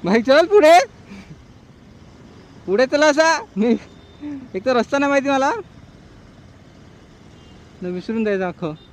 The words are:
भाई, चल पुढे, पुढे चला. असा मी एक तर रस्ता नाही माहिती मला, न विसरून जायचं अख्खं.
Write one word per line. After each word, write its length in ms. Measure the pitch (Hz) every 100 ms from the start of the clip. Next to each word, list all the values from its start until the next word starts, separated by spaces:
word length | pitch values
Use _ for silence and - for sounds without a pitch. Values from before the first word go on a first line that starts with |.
भाई, 180 | 175 220
चल 240 | 226 285 330
पुढे, 320 | 403 302 339 508 - - - - - - - - - - - - - - - - - -
पुढे 200 | 202 262
चला. 200 | 294 311
असा 320 | 285 320 311 - 190
मी 180 | 226 220 - - - - 294 285 254
एक 100 | 190
तर 120 | 254 247
रस्ता 220 | 214 277
नाही 120 | 277
माहिती 180 | 277 269
मला, 220 | 269 269 453 370 - - - - - - - - - - - - - - - - - - - - -
न 40 | 180
विसरून 380 | 180 - 226
जायचं 220 | 214 196 185
अख्खं. 260 | - 165 156 -